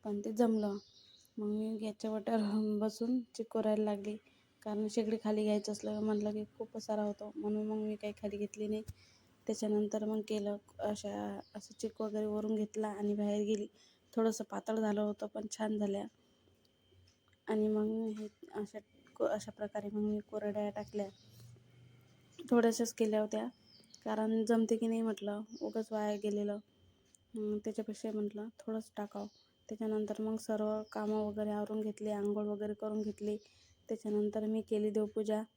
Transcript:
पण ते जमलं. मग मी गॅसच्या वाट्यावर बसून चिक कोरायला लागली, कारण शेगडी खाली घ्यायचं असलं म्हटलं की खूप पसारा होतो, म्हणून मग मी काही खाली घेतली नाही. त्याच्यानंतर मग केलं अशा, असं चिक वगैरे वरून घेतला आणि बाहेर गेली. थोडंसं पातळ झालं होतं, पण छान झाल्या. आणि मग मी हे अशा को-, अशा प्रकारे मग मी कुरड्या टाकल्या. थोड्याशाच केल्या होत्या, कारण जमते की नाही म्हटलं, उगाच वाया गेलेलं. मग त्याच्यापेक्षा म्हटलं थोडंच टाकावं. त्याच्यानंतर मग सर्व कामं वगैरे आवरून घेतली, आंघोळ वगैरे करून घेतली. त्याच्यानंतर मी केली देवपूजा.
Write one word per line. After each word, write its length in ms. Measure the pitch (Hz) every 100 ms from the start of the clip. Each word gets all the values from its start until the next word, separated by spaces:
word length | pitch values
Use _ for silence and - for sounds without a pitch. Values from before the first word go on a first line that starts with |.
| 220
पण 140 | 202
ते 140 | 208
जमलं. 440 | 220 233 220 208 202 - - - - - -
मग 100 | 208
मी 300 | 214 220 220
गॅसच्या 300 | 214 208 220
वाट्यावर 640 | 214 202 226 208 214 214 208
बसून 420 | 214 214 233 254 233 -
चिक 120 | 226
कोरायला 320 | 220 214 214
लागली, 340 | 214 208 202 214 _ _ _ _
कारण 240 | 214 208 214
शेगडी 300 | 220 214 220
खाली 200 | 214 214
घ्यायचं 280 | 214 208 208
असलं 280 | 214 214 214
म्हटलं 320 | 214 208 208
की 140 | 214 214 -
खूप 140 | 220
पसारा 320 | 220 220 214
होतो, 280 | 208 208 208 208
म्हणून 320 | 208 214 214
मग 100 | 214
मी 180 | 214 214
काही 180 | 208 208
खाली 160 | 208 202
घेतली 300 | 208 - 214
नाही. 160 | 214 220 - - - _ _ -
त्याच्यानंतर 580 | 214 214 208 208 214 214
मग 160 | 214 208
केलं 300 | 214 208 208 - -
अशा, 600 | 208 208 202 202 208 196 - 214
असं 240 | - 214
चिक 220 | 220 -
वगैरे 240 | 220 214 214
वरून 300 | 214 214 214
घेतला 320 | 208 220 214
आणि 280 | 202 208 208
बाहेर 300 | 208 208 208
गेली. 220 | 214 208 _ - _ _
थोडंसं 300 | - 226 220
पातळ 320 | 214 196 - 220
झालं 260 | 220 208
होतं, 260 | 208 208 214
पण 200 | 220 214
छान 260 | - 214 214
झाल्या. 280 | 202 196 220 _ _ _ _ _ _ _ _ - - _ _ _ -
आणि 200 | 214 214
मग 180 | 214 214
मी 280 | 220 226 214
हे 80 | 214 _ -
अशा 260 | - 202 214 - - - -
को-, 120 | -
अशा 240 | 214 214
प्रकारे 380 | - 208 214 202
मग 80 | 208
मी 180 | 214 208
कुरड्या 500 | - 214 208 208 208
टाकल्या. 400 | 202 214 208 196 - - - - - - - - - - - - - 320
थोड्याशाच 440 | 240 226 226 233
केल्या 280 | - 220 214
होत्या, 260 | 214 214 233 - _ - - - 226
कारण 380 | 214 220 220 220
जमते 320 | 233 220 220
की 100 | 226
नाही 140 | 226
म्हटलं, 400 | 226 208 202 202 214 226
उगाच 300 | - 226 214
वाया 240 | 220 208 208
गेलेलं. 440 | 208 208 208 208 - _ - _ _ _ _ 226
मग 220 | 208 208
त्याच्यापेक्षा 480 | 214 208 214 214 220
म्हटलं 360 | 214 208 208 214 -
थोडंच 320 | - 220 220 -
टाकावं. 300 | 208 202 208 - _ _ -
त्याच्यानंतर 520 | 214 220 214 214 214
मग 160 | 220 220
सर्व 460 | - 214 214 214 214
कामं 320 | 214 214 214
वगैरे 260 | 208 208 214
आवरून 320 | 208 208 214
घेतली, 300 | 214 214 214
आंघोळ 340 | 208 202 208 208
वगैरे 280 | 208 214
करून 280 | 208 214 214
घेतली. 360 | 214 202 208 208 - _ - _ -
त्याच्यानंतर 560 | 220 220 208 208 214 214
मी 160 | 220
केली 280 | 214 214 214
देवपूजा. 540 | 208 214 220 214 214 220